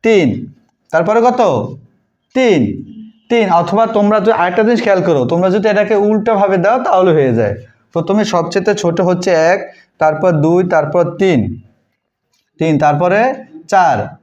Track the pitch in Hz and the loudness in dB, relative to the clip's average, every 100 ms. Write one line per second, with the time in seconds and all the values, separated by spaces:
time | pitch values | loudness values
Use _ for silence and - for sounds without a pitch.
0 | 220 214 143 98 - - _ _ _ 156 | 2 2 2 -2 -10 -18 _ _ _ -2
1 | 175 220 233 240 208 123 107 - _ _ | 0 2 2 2 0 0 -6 -12 _ _
2 | _ _ _ 262 247 175 110 95 - - | _ _ _ 0 2 2 0 -4 -14 -20
3 | - _ _ 233 202 170 170 196 226 220 | -20 _ _ 0 2 0 0 -2 0 0
4 | 208 214 202 226 233 - 220 240 214 190 | 0 2 0 0 -2 0 0 0 0 0
5 | 175 147 123 170 185 196 214 208 202 214 | 0 0 0 0 0 0 0 0 0 0
6 | 208 214 220 208 202 190 190 254 247 185 | 0 0 0 0 0 0 0 0 0 2
7 | 185 - 135 113 104 98 - _ _ 170 | 2 2 2 0 -2 -4 -14 _ _ -6
8 | 165 202 208 180 180 196 180 202 175 165 | -2 -2 0 -2 -2 -2 -2 -2 -2 -2
9 | 180 180 180 165 160 202 - - _ _ | -2 -2 0 2 2 0 -4 -18 _ _
10 | 156 151 185 160 151 175 185 170 147 175 | -2 0 0 2 2 0 0 0 0 0
11 | 170 175 190 147 92 - - _ _ _ | -2 0 0 0 -2 -8 -16 _ _ _
12 | _ _ _ _ _ _ 160 147 147 147 | _ _ _ _ _ _ -2 2 2 2
13 | 180 202 247 262 - - - 196 170 117 | 0 0 0 -4 -12 -20 -2 2 2 0
14 | 95 - | -4 -12